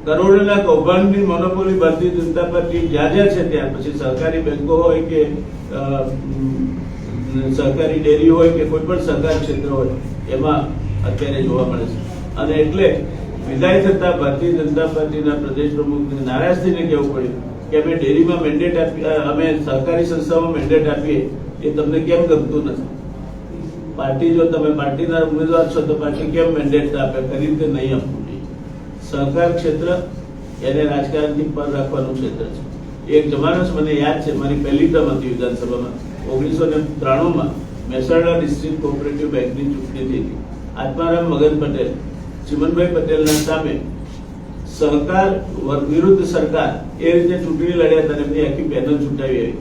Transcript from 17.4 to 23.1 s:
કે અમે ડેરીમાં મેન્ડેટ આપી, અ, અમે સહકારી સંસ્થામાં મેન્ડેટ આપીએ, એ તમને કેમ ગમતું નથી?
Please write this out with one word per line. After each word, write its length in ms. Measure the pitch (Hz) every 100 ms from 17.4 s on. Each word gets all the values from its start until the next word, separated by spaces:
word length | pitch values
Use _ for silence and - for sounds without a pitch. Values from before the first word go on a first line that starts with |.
| - - -
કે 120 | 151
અમે 120 | 160
ડેરીમાં 480 | 165 139 151 165 170
મેન્ડેટ 360 | 151 147 175 170
આપી, 240 | 160 160
અ, 300 | 151 151 143
અમે 260 | 151 160 151
સહકારી 400 | 143 135 170 170
સંસ્થામાં 480 | 170 160 151 165 165
મેન્ડેટ 360 | 156 139 156 151
આપીએ, 420 | 143 151 131 127 - - -
એ 80 | 147
તમને 300 | 147 151 160
કેમ 260 | 160 170 165
ગમતું 380 | 151 131 151
નથી? 180 | 143 127 131 - -